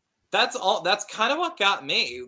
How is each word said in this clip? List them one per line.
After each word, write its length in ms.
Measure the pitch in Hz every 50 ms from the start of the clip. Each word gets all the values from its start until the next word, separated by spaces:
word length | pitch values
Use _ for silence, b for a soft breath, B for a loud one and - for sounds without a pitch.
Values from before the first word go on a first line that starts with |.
| _ _ _ _ _ _
That's 240 | - 202 233 - -
all. 280 | 240 190 190 180 - 165
That's 240 | 175 208 208 -
kinda 280 | - - 214 220 240 285
what 200 | 320 359 330 349 -
got 260 | 202 - 190 - 139
me, 380 | 139 175 226 214 127 120 123 123